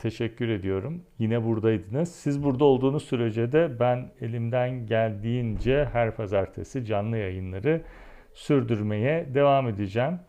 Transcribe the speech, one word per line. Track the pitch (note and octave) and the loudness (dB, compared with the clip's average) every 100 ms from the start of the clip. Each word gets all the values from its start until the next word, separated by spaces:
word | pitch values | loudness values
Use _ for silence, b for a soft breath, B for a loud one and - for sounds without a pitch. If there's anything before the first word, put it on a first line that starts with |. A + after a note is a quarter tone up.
Teşekkür | A2+ - A2+ - A#2 | -6 -4 -6 -2 -2
ediyorum. | G#2 F#2+ F#2+ B2 F3 - - | -2 -2 -2 -4 -10 -12 -4
Yine | A2 A#2 | 0 0
buradaydınız. | A2+ A2 A2 G#2+ G2 C3 E3+ | 0 2 2 0 -2 -4 -4
Siz | - D3 C#3+ | -4 -4 0
burada | C#3+ C3 | 0 4
olduğunuz | D3 B2+ C3+ D3 | 6 6 2 0
sürece | - B2 A#2 A2 A#2+ | -2 0 0 0 2
de | D3+ E3 A#2 | 2 2 2
ben | B2 B2 C3 - | 0 0 -4 -10
elimden | A#2 A#2 A#2 B2 B2 B2+ A2 | -8 -4 -2 0 -2 -4 0
geldiğince | A2+ A2+ G#2 A2+ B2 A#2 F#2+ A#2+ C#3 B2+ | 2 2 0 -2 -2 -2 0 2 2 2
her | A#2+ A2+ A2 | 2 0 0
pazartesi | G2+ G2+ F#2+ - C3+ C3+ | 0 0 0 -6 -8 -8
canlı | A2 G#2 G#2+ A2+ | -2 -2 0 -2
yayınları | F#2+ F#2 F#2 F#2+ C3 D#3+ B B B B B | -4 -6 -8 -2 0 0 B B B B B
sürdürmeye | - - C#3+ A#2 A2 G#2+ G#2 B2+ E3 D3 | -10 2 2 2 0 0 0 0 0 0
devam | C3 C#3+ C#3 B2 | 2 4 4 2
edeceğim. | G2+ G2+ A2+ C#3 F3 | -2 -2 -2 -2 -4